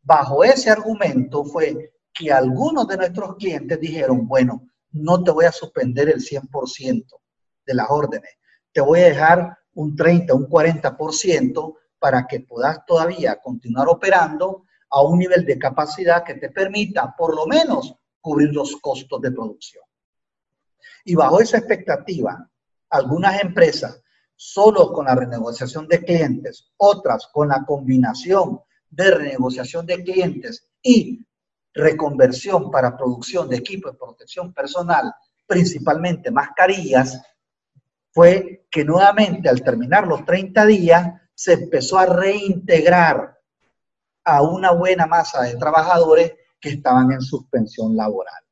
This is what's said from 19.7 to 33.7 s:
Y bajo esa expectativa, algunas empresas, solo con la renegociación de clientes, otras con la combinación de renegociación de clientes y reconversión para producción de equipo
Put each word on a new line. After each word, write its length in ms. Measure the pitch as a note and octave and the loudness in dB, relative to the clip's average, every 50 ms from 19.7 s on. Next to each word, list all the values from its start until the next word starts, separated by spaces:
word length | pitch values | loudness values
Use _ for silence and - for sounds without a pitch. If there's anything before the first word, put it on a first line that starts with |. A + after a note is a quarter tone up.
| _ - _ _ _ _ _ _ _ _ _ _ _ _ _ _ _ _ _ _ _ _ _ - - _ _ | _ -20 _ _ _ _ _ _ _ _ _ _ _ _ _ _ _ _ _ _ _ _ _ -20 -20 _ _
Y 120 | G3 F3 | -2 2
bajo 240 | D#3 D3 C3+ D#3+ G3+ | 2 4 4 4 4
esa 180 | A#3 A#3 - | 4 4 2
expectativa, 920 | A3 A3+ - G#3+ - - F#3 D3 - - - F3+ D3+ A#2+ G2 F2+ F2+ - _ _ _ _ _ _ _ _ _ | -2 0 -2 -4 -4 -2 -6 -6 -6 -6 -10 -8 -6 -6 -8 -8 -10 -20 _ _ _ _ _ _ _ _ _
algunas 520 | E3 C#3+ B2+ B2+ C#3+ F3 F#3 G3 F#3+ G3+ | -2 -2 0 -2 -4 0 0 0 0 0
empresas, 600 | G3+ F3 F3+ - E3+ D#3 D3 - - G#2 - _ _ _ _ _ _ _ _ | -4 -4 2 2 2 2 2 -4 -10 -10 -12 _ _ _ _ _ _ _ _
solo 560 | _ - - - G3 G3+ A3 G#3 F#3+ E3 - | _ -20 -10 0 4 4 4 6 6 2 2
con 140 | - D#3+ C#3+ | 2 -4 -2
la 100 | C3+ C3 | 0 0
renegociación 720 | B2+ B2 A#2+ A#2+ A#2 A2+ A#2 A#2+ - C3 B2+ - D#3 D#3 | 0 0 -4 -8 -8 -8 -10 -8 -10 -10 -10 -10 -12 -2
de 160 | D#3 F3 E3+ - | -2 -2 -2 0
clientes, 680 | - F3 E3 D#3 C3 B2+ - - - - - _ _ _ | -2 -2 0 0 -2 -4 -6 -8 -14 -16 -16 _ _ _
otras 500 | _ G3+ G3+ G3+ G3 - D3 A#2 - - _ | _ 2 2 2 2 -2 -4 -4 -4 -6 _
con 180 | _ D3 D3 D3 | _ -2 -2 0
la 140 | C#3 C3+ C#3+ | -2 -4 -2
combinación 960 | - D3 C#3 C3+ B2+ C3 B2+ B2 A2+ - - - F3 F#3+ G3 F3+ - - - _ _ _ _ _ _ | -4 -6 -6 -2 0 0 2 0 0 -4 -8 -4 0 0 0 0 -2 -6 -12 _ _ _ _ _ _
de 220 | D#3 C#3+ F#3 G3 | -6 0 2 2
renegociación 720 | F3 D3+ D3 C#3+ C3+ B2+ B2 B2+ B2+ B2+ B2 - - E3+ E3 | 2 2 -2 -6 -6 -4 -4 -4 -4 -8 -12 -10 -10 -12 -6
de 180 | E3+ F3+ F3+ F3 | -6 -8 -6 -6
clientes 640 | F3+ F#3 F#3 F3+ D#3+ - - - A#3 A#3 - _ _ _ _ | -4 -2 -2 -2 -2 -6 -8 -14 -14 -16 -18 _ _ _ _
y 440 | _ B3+ A#3+ A3 - - - - - _ _ _ _ _ _ _ _ _ _ | _ 4 4 4 4 -2 -10 -14 -16 _ _ _ _ _ _ _ _ _ _
reconversión 960 | D3 D3+ D#3 D3+ D#3 D#3 C#3+ C#3+ B2+ - B2+ B2+ - - G3 F#3+ E3+ - - | 0 0 0 0 0 -6 -6 2 4 4 4 4 -4 -6 -2 -2 -2 -2 -2
para 260 | - C3+ B2+ A#2+ B2 | -2 0 0 0 -2
producción 520 | - C3+ B2+ B2 A#2 - - - - D3+ C3+ | -4 -6 -6 -6 -6 -12 -8 -6 -6 -4 -4
de 80 | B2+ | -6
equipo 340 | A#2 A#2+ - | -8 -8 -10